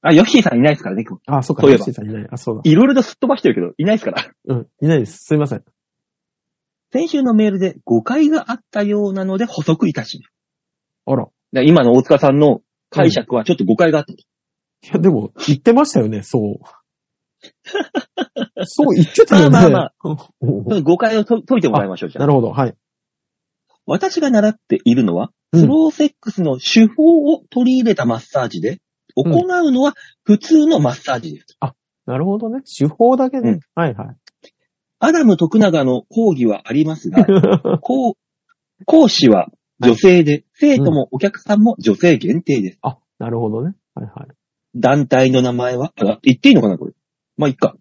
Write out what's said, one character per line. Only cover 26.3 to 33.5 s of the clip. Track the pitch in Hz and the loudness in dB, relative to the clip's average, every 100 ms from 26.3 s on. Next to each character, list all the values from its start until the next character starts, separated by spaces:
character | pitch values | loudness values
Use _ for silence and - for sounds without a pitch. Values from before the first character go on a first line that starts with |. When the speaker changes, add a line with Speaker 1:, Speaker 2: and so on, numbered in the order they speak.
Speaker 1:
ス | 196 | -6
の | 165 131 | -4 -4
手 | - 226 220 | 0 2 2
法 | - 311 339 294 | 4 4 4 2
を | 330 _ | -2 _
取 | 247 247 | -2 0
り | 254 | 0
入 | 214 | 0
れ | |
た | 165 | -2
マ | 120 117 | -2 -4
ッ | |
サ | - 143 | -6 -6
ー | 117 | -6
ジ | 92 | -6
で、 | 101 180 _ _ _ - | -8 -8 _ _ _ -4
Speaker 2:
う | - | 0
ん。 | |
Speaker 1:
行 | 330 359 359 320 | 0 0 -2 0
う | |
の | 254 | 0
は | 285 - - _ | 0 -4 -20 _
普 | - 208 | 0 0
通 | - 320 302 | 4 2 4
の | 285 | 2
マ | 143 | 0
ッ | |
サ | 127 - | -4 -6
ー | 123 | -8
ジ | - | -8
で | 73 | -16
す。 | _ _ | _ _
Speaker 2:
あ、 | 131 _ _ _ - | -10 _ _ _ -10
な | 127 | -6
る | |
ほ | 175 208 | -4 -4
ど | 226 | -6
ね。 | 254 | -12
手 | - - 143 | -14 -4 -4
法 | - 233 254 | 2 2 2
だ | 262 | -2
け | 269 | -2
ね。 | 233 | -2